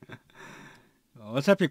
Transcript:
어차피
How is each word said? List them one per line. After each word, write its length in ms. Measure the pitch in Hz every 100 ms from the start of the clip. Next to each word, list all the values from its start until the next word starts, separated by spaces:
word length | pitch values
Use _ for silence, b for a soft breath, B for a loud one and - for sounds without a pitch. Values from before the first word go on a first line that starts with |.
| - - _ B B B B B B B _ -
어차피 480 | 107 123 143 196 185